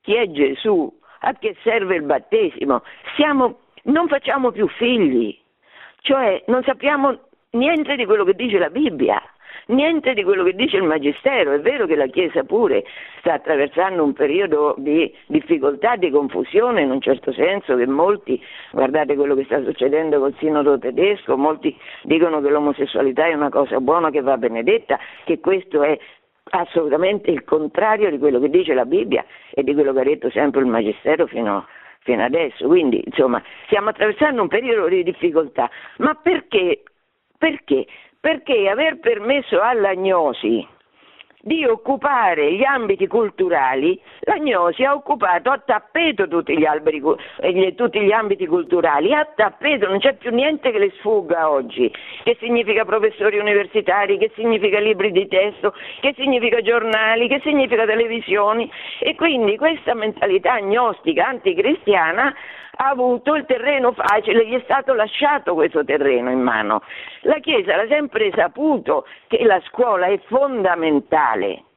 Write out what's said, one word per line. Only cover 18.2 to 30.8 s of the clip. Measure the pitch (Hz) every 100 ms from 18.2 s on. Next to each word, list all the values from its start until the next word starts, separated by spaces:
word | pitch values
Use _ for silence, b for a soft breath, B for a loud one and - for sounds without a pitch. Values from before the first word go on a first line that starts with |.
| - 123 B B B
guardate | - 131 147 143
quello | 143 143 135
che |
sta | 135 127
succedendo | 131 - 127 151 160 147
col | 135 131
sinodo | 156 151 143 139
tedesco, | 120 123 185 202 - 131
molti | 147 151 139 - B B
dicono | - 160 165 156
che | 143
l'omosessualità | 147 147 139 143 - 135 131 160
è |
una | 156 147
cosa | - 139 127
buona | 131 165 160
che | 147
va | 131 131
benedetta, | 117 113 120 220 - 135 B B
che | - 160
questo | - 190 180 151
è | 143 151 B B _ _ -
assolutamente | 190 170 175 151 143 185 208 -
il | 156
contrario | - 156 151 - 214 220 208
di | 147
quello | 147 123
che | 139
dice | 160 170
la | 135
Bibbia | 120 170 220 - - B B
e | -
di | 135
quello | 147 139
che | 135
ha |
detto | 135 151 127
sempre | 110 143 135
il | 131
Magistero | 117